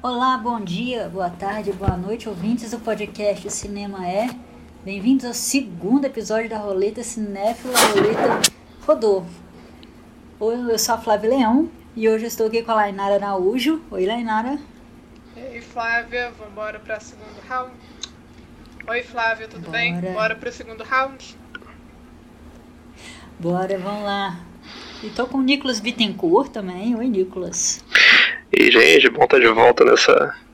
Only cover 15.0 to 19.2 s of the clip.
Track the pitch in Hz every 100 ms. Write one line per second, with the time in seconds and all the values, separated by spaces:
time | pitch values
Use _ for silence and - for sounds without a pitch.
15 | - - - 233 254 233 233 247 226 233
16 | 233 240 240 233 214 202 214 214 214 214
17 | - - 214 - - 254 254 - - -
18 | - - - - - - - - - 240
19 | 247 247